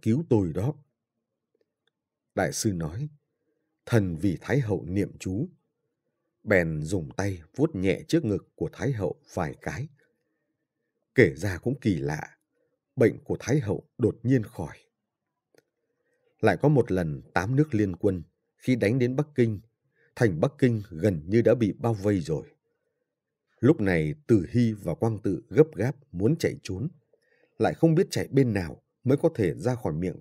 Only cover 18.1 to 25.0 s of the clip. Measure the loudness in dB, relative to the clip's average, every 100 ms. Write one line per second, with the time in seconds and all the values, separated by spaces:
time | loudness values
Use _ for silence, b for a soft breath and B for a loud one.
18.1 | -2 -8 _ _ _ -2 0 2 2 0
19.1 | -2 -4 0 0 0 -12 _ _ _ _
20.1 | 0 0 2 -2 2 0 0 -6 -2 0
21.1 | 0 0 2 4 4 2 0 -4 -2 0
22.1 | 0 -2 -6 -6 _ _ _ _ _ _
23.1 | _ _ _ _ _ 4 4 4 2 0
24.1 | -4 2 2 4 0 0 -2 -6 -2